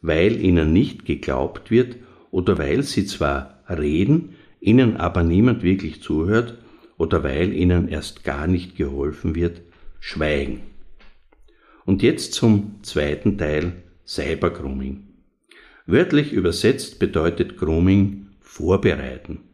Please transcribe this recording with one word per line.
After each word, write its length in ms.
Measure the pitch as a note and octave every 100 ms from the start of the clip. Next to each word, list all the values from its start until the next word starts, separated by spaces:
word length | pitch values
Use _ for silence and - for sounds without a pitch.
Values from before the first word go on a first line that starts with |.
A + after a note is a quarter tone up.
weil 400 | D#2+ D#2+ F#2 A#2
ihnen 280 | F#2 F2 D#2
nicht 320 | D#2+ - -
geglaubt 640 | - C#2 - C2 C2+ - -
wird 240 | A2+ B2 - - - _
oder 260 | F#2+ F2+ F2+
weil 240 | C#2+ F2+
sie 240 | C#3 - F#2+
zwar 560 | - D2+ C#2 C2+ - _
reden, 600 | E2+ D2+ D#2 G#2 D#3 - - - _
ihnen 380 | - A#2 B2+ -
aber 260 | F2 F2+
niemand 400 | E2+ E2+ A#2+ A#2+
wirklich 400 | F2 G2 E2 D2
zuhört 560 | - D#2 E2 A2 A#2 - - - - _
oder 240 | E2 E2
weil 300 | D2 C2+ F2+
ihnen 340 | - F2+ F2 F2+
erst 380 | D2+ - -
gar 240 | - C#2 D#2+
nicht 260 | F2+ -
geholfen 600 | - D2 C#2 C#2+ D2 E2 E2
wird, 260 | E2+ E2+ - _ - -
schweigen. 640 | - - D2+ D2 C#2 - - - - - - - _ _ - _ _ _
Und 180 | - G2
jetzt 300 | - - -
zum 480 | - A#2+ G#2 G2 -
zweiten 560 | - - D2 D2 - F2+
Teil, 360 | D2+ D2+ F2 F2 - _
Cybergrooming. 1000 | - - D2 D#2 E2+ - C#2 C2+ C2 C2+ - _ _ _ _ - - _ -
Wörtlich 460 | G#2+ F3+ C#3+ D3
übersetzt 680 | G#2+ F2+ E2+ G#2+ C3+ - -
bedeutet 580 | F#2 E2+ D#2+ E2+ F2+ -
Grooming 680 | D#2 D#2+ F2+ G2 G2 - - _
vorbereiten. 1000 | _ - F2+ G2 G2+ D#2 C2+ B1+ - C#2+ -